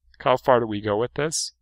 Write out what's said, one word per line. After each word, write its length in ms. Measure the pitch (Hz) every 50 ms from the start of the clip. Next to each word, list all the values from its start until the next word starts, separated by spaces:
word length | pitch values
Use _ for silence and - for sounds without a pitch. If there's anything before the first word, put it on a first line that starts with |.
| _ _ _ -
How 160 | - 139 127
far 220 | 131 - - 127 120
do 60 | 117
we 160 | 110 104 104
go 160 | 104 107 104
with 160 | 104 120 123 -
this?" 400 | - 143 165 160 - - - - _